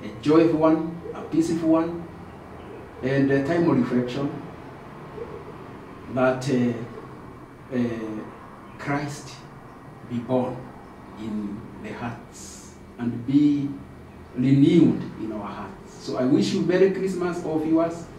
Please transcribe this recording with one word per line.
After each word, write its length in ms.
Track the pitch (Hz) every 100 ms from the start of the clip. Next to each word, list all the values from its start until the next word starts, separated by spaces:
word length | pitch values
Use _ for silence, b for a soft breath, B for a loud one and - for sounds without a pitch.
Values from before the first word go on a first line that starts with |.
A 180 | 107 -
joyful 360 | 147 160 165 151
one, 420 | 160 165 - - -
a 80 | -
peaceful 460 | - - - 165 160
one, 380 | 160 - - - - - - - - - - - -
and 280 | 127 139 135
a 140 | 139 160
time 220 | 175 170
of 80 | 127
reflection 520 | 120 123 123 143 143 - - - - - - - - - - - - - - - - - -
that, 340 | 120 127 127 131
uh, 240 | 123 120 113 - - - - - - - - - 127
uh, 20 | 117 110 110 107 107 - - - - -
Christ 560 | - 143 143 - - - - - - - - - -
be 80 | 117
born 380 | 117 127 123 - - - - - - -
in 420 | 110 107 101 101 - -
the 100 | 104
hearts 840 | 104 120 120 - - - - - - - -
and 280 | 120 117 131
be 420 | 143 147 143 139 - - - - - - 123
renewed 680 | 135 139 156 175 135 - - -
in 120 | -
our 140 | 104 -
hearts. 480 | - 98 - -
So 240 | - - 127
I 60 |
wish 280 | 127 175 202
you 100 | 190
Merry 280 | 165 180 190
Christmas, 540 | 185 190 175 175 170
all 140 | 156 156
viewers 460 | 156 160 170 170 -